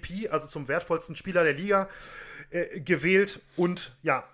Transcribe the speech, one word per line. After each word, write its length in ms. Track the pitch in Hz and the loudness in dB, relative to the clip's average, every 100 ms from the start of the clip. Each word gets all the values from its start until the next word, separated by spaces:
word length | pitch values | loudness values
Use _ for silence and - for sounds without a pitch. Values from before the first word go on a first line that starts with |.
P, 280 | - 185 220 | -8 -8 -2
also 180 | 156 151 | -2 -2
zum 180 | 156 135 | -8 -2
wertvollsten 480 | 143 - 165 - | -2 0 -4 -4
Spieler 300 | 160 - 175 | -12 -2 4
der 80 | 160 | 4
Liga, 360 | 139 196 196 139 - - - - - - | 2 2 2 2 -6 -18 -16 -16 -16 -6
äh, 300 | 175 170 - | -4 -4 -4
gewählt 600 | 135 165 156 190 196 - - - | 0 2 6 6 4 0 -8 0
und, 400 | 175 180 - - | 0 0 -6 -6
ja, 220 | 160 131 - | 0 0 -2